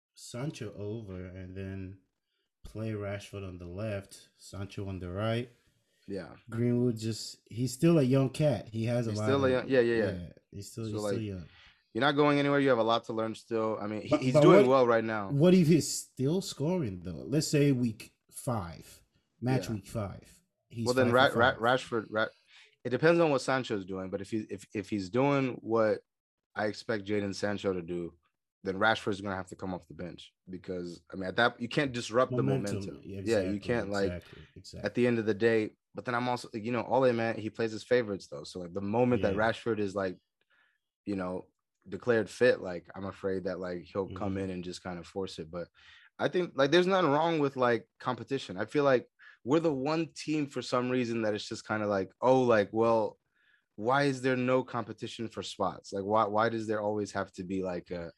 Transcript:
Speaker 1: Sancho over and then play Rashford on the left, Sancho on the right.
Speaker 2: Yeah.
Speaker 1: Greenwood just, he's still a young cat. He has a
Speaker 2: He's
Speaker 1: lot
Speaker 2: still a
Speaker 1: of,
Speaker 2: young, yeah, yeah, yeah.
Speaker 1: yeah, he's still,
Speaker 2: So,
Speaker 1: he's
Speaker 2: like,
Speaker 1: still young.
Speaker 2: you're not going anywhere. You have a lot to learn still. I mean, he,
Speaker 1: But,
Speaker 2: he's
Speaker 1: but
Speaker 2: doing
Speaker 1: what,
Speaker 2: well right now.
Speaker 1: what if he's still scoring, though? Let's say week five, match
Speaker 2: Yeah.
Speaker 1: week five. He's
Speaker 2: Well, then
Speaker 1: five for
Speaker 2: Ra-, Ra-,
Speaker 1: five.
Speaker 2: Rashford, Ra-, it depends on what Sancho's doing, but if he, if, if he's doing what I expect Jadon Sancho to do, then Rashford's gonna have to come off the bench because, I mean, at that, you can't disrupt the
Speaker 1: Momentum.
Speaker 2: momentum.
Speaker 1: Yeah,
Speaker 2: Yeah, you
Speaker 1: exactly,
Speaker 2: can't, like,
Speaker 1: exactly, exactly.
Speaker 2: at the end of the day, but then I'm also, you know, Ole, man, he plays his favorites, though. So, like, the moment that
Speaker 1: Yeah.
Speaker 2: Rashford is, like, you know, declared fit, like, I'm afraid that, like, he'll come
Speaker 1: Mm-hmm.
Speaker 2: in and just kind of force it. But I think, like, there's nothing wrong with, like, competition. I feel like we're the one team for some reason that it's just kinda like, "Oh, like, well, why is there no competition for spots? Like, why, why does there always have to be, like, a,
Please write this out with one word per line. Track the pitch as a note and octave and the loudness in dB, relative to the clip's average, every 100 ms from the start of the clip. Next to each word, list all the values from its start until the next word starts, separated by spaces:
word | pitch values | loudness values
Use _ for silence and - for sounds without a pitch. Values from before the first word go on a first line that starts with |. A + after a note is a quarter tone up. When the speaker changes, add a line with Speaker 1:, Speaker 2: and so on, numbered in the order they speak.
| _ - | _ -20
Speaker 1:
Sancho | - A#2+ D3 - G#2 F2 | -14 -8 -8 -8 -12 -10
over | G#2 A#2 G#2 F#2 F2+ | -8 -8 -10 -12 -12
and | F#2 F2+ F#2 | -12 -12 -10
then | F#2+ F#2+ F#2 G2 _ _ _ _ _ _ - | -8 -8 -10 -14 _ _ _ _ _ _ -16
play | G#2+ A2 | -8 -6
Rashford | G#2+ G2+ G2+ - G2+ F#2+ | -6 -6 -8 -10 -12 -12
on | F2+ | -12
the | F2 | -12
left, | F#2 A2 G2+ G2 - - _ | -8 -6 -6 -10 -18 -20 _
Sancho | - F#2+ G2 - G2 | -16 -12 -10 -8 -8
on | F#2+ | -8
the | F2+ | -6
right. | F#2 A2 A#2 B2 _ _ _ _ _ - | -4 -2 -2 -4 _ _ _ _ _ -10
Speaker 2:
Yeah. | G2 E2+ - - | -10 -10 -16 -10
Speaker 1:
Greenwood | A2+ A#2+ A#2+ B2 A2+ | -2 2 2 2 0
just, | A2 A2 - - _ | -4 -6 -10 -16 _
he's | G#2 B2+ | -6 -4
still | - E3 E3 | 2 4 6
a | |
young | B2+ C3+ C3 | 6 4 2
cat. | - D3+ G#2 - | 2 0 0 -4
He | A2 A2+ | -4 0
has | A#2+ A2+ | 0 0
a | |
Speaker 2:
He's | G#2 | -2
Speaker 1:
lot | A#2+ | 0
Speaker 2:
still | C#3 | 2
a | C3 | 2
Speaker 1:
of, | |
Speaker 2:
young, | B2+ - | 2 2
yeah, | C3 | 4
yeah, | A#2 A#2 | 4 2
yeah. | G2+ | 0
Speaker 1:
yeah, | F2+ E2+ - _ | -2 -8 -16 _
he's | G2 G2 | -16 -12
still, | - A2+ | -10 -6
Speaker 2:
So, | |
Speaker 1:
he's | G#2 | -4
Speaker 2:
like, | G#2 | -2
Speaker 1:
still | G2 | -2
young. | G#2+ F#2 D2+ - - _ _ | -4 -8 -12 -20 -20 _ _
Speaker 2:
you're | A2 | 0
not | C#3 C#3+ | 2 4
going | D3 C#3+ | 4 4
anywhere. | C#3+ C#3+ | 2 2
You | C#3 | 4
have | A#2+ | 4
a | |
lot | A2+ A#2 - | 4 2 0
to | |
learn | A2 A2 G#2+ | -4 -4 -6
still. | - A2+ A2 G#2+ | -4 -2 -2 -2
I | G#2 | -4
mean, | G#2+ | -6
he, | - | -2
Speaker 1:
But, | - | 0
Speaker 2:
he's | C3 | 4
Speaker 1:
but | D3 | 8
Speaker 2:
doing | D3+ F#3 G3 | 10 10 10
Speaker 1:
what, | |
Speaker 2:
well | C3+ A#2+ | 6 6
right | A2+ | 4
now. | A2 A2 G2 | 2 -2 -2
Speaker 1:
what | C#3 F3 | 4 6
if | F#3 D#3 | 8 6
he's | E3 - | 4 2
still | - - - C3 F#3 | -6 -10 -4 -2 0
scoring, | - - D3 F#3 A#2+ F#2 | -4 -4 -2 -2 -2 -6
though? | F2 E2 B1+ | -8 -10 -2
Let's | C#3+ - | -2 2
say | D3+ C#3+ | 2 4
week | B2+ A#2+ G#2+ - _ _ | 4 0 -4 -14 _ _
five, | - - A2+ E2+ D#2+ - - _ _ _ _ | -10 -4 -4 -6 -10 -18 -20 _ _ _ _
match | A#2 C3 - | -2 -2 -2
Speaker 2:
Yeah. | G#2+ | -6
Speaker 1:
week | - | -6
five. | A#2 G2 G2+ - - _ _ _ | -8 -8 -10 -18 -20 _ _ _
He's | A2+ A2+ | -6 0
Speaker 2:
Well, | |
then | B2+ B2 | 2 4
Speaker 1:
five | B2+ C3+ | 6 6
for | A2+ | 6
Speaker 2:
Ra-, | B2 G2+ | 2 4
Ra-, | A#2 B2+ | 2 2
Speaker 1:
five. | |
Speaker 2:
Rashford, | - A#2 G#2 | 0 -6 -2
Ra-, | G#2+ A2 - _ - - _ | -2 -2 -6 _ -20 -20 _
it | B2 | -4
depends | B2 D#3+ E3+ | 2 4 4
on | E3 | 4
what | C3+ | 2
Sancho's | - C3 A#2+ G#2+ F#2 | 0 -2 -2 -4 -4
doing, | F#2+ F#2+ | -8 -6
but | G2 | -8
if | G2 | -6
he, | A2+ G#2+ | -6 -6
if, | G2+ - | -10 -8
if | G#2+ F#2+ | -8 -4
he's | G#2+ F#2 | -4 -2
doing | A#2 C#3+ C#3 C3 - | 0 2 2 0 -4
what | G#2+ A2+ A2 G2 - _ _ _ _ - | -2 2 2 2 -4 _ _ _ _ -6
I | G#2+ | -4
expect | G2+ - A2+ G2 | -4 -6 -6 -2
Jadon | G#2 G2+ F#2 | -2 -2 -4
Sancho | G#2 G2+ G2+ | -4 -2 -2
to | F#2 | -2
do, | E2+ F2 E2 - _ _ _ _ | -4 -6 -6 -12 _ _ _ _
then | F#2+ F#2 | -6 0
Rashford's | G#2+ A2 A#2 G2 | 2 2 -2 -6
gonna | G2+ F#2+ | -6 -6
have | F#2 | -8
to | F2 | -10
come | F#2+ | -8
off | F2+ - | -8 -10
the | |
bench | D2+ F2 - - _ - | -14 -12 -12 -20 _ -16
because, | F2+ F#2 F2+ F2 E2+ _ | -14 -8 -8 -8 -12 _
I | F#2 | -8
mean, | F#2+ | -4
at | F#2 | 2
that, | A#2+ - | 2 0
you | A#2+ | -4
can't | - C#3+ | -2 -2
disrupt | A#2+ A#2+ A#2 B2+ B2+ | -4 -2 0 2 2
the | |
Speaker 1:
Momentum. | C3+ C3+ G2+ G2+ | 0 0 -2 -4
Speaker 2:
momentum. | F#2+ C#2+ | -6 -12
Speaker 1:
Yeah, | E2 G2 | -12 -8
Speaker 2:
Yeah, | F#2+ A2 | 0 0
you | F#2+ G2+ | 0 -4
Speaker 1:
exactly, | |
Speaker 2:
can't, | A2+ A#2+ G2 | -2 -2 -2
like, | G2+ G2 | -2 -2
Speaker 1:
exactly, | F2 - - D2+ - | -2 -10 -20 -20 -20
exactly. | - F2 G2+ | -18 -8 -4
Speaker 2:
at | B2 | 2
the | B2 | 2
end | A#2 | 4
of | G#2+ | 0
the | |
day, | G2 A2+ A2+ G#2+ - _ G2+ | 2 4 4 0 -6 _ -12
but | A2 | -4
then | A#2+ | -2
I'm | B2 | 0
also, | A#2+ - | -2 -4
you | A#2 G#2+ | -8 -4
know, | A#2+ - | -4 2
Ole, | B2 C3 | 4 4
man, | A#2 A2+ A2 | 4 0 -2
he | G#2+ | -6
plays | - A2+ | -4 -4
his | G#2+ | -4
favorites, | - B2 A2 F#2+ - | 0 2 2 -6 -8
though. | C#2+ | -14
So, | D2+ F#2 | -12 -12
like, | F2 | -8
the | F#2+ | -6
moment | G2+ A2+ B2 A#2+ | -2 2 2 4
that | G2+ G2 | 2 2
Speaker 1:
Yeah. | |
Speaker 2:
Rashford | A2+ A2 A#2 G#2+ | 0 0 -2 -2
is, | G2+ G2 | -2 -2
like, | F#2+ F#2 _ _ _ _ _ _ _ _ - | -4 -6 _ _ _ _ _ _ _ _ -8
you | G2 | -6
know, | F2+ F#2 - _ _ _ F#2+ | -4 -8 -10 _ _ _ -14
declared | F#2 B2 A#2 F#2+ | -8 0 2 0
fit, | - B2 - | 4 4 4
like, | F#2 F2 - - | -2 -8 -12 -10
I'm | G2 | -10
afraid | - G2 F#2+ F#2 | -6 -4 -2 -4
that, | F2+ | -6
like, | F#2 F2+ | -6 -8
he'll | D#2+ G#2 F#2 | -6 -6 -6
come | F#2 G2+ F#2+ | -4 -4 -4
Speaker 1:
Mm-hmm. | |
Speaker 2:
in | F#2+ | -4
and | F2+ | -6
just | F2 F2 | -8 -10
kind | F#2 F2 | -10 -10
of | E2 | -10
force | G2 F#2+ - | -8 -8 -10
it. | D#2+ | -10
But | F2 E2 _ - - - - | -10 -12 _ -20 -20 -20 -4
I | C3+ | -2
think, | F#3+ F3 - | -2 -4 0
like, | C#3 | 4
there's | E3+ F3+ | 4 4
nothing | F#3+ E3 | 4 4
wrong | C#3+ E3 D#3+ | 4 2 2
with, | C#3 C3 | 0 2
like, | B2 A#2 - _ | 2 2 -2 _
competition. | - A2+ A2+ C3+ - F#2 | -4 -4 -4 -6 -6 -6
I | G#2+ | -2
feel | D3 | 2
like | C#3+ B2+ - _ - - | 4 4 2 _ -20 -14
we're | A2+ D#3+ | 0 2
the | D#3+ | 2
one | C3+ C3+ D#3+ D#3 | 0 0 -2 -2
team | - - D#3 C#3+ | -8 -4 -2 -2
for | C3 | -6
some | A#2+ B2+ B2 | -2 0 0
reason | B2+ A#2 A#2 | 0 0 0
that | G#2+ | -2
it's | G#2 - | -2 -6
just | A2 - | -10 -4
kinda | G#2+ G#2 | -2 0
like, | G2+ F#2 _ | 0 -2 _
"Oh, | A#2+ C3 | 4 4
like, | B2 A2 G2+ | 6 4 4
well, | A2 A2+ A2+ G#2 - _ _ _ _ _ - | 2 4 4 0 -6 _ _ _ _ _ -6
why | G#2+ C#3 | 0 2
is | C#3+ C3 | 2 0
there | B2+ B2+ | 0 0
no | B2+ C3 | 2 2
competition | B2+ B2 A2 G#2+ A2+ - A2 | 0 -6 -6 -10 -12 -8 -10
for | - | -8
spots? | F#2 - F#2+ - - | -10 -2 -2 -2 -8
Like, | G2 | -6
why, | G2 A2 G#2 | 0 2 4
why | G#2 A2+ | 2 2
does | A2+ G#2+ | 0 -2
there | G#2+ | -2
always | G#2 G#2+ G2+ | -2 -2 -2
have | G2+ F#2+ | -4 -6
to | - F2+ | -8 -6
be, | F#2+ | -4
like, | F#2 F2 - | -2 -4 -6
a, | F2 E2+ | -10 -10